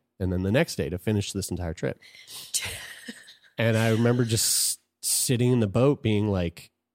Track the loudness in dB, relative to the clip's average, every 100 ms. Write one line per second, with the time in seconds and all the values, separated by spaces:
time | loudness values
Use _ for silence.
0 | _ -6 -4 -2 0 2 0 -2 -6 -4
1 | -2 -2 -2 -6 -6 -6 -6 -6 -6 -8
2 | -14 -20 -18 -18 -8 -8 -6 -10 -14 -18
3 | -18 -20 -20 -20 _ 0 2 4 4 4
4 | 4 2 2 0 0 0 -2 -4 _ _
5 | -4 -2 0 2 4 4 2 2 2 2
6 | 0 2 2 0 -2 -6 -20 _ _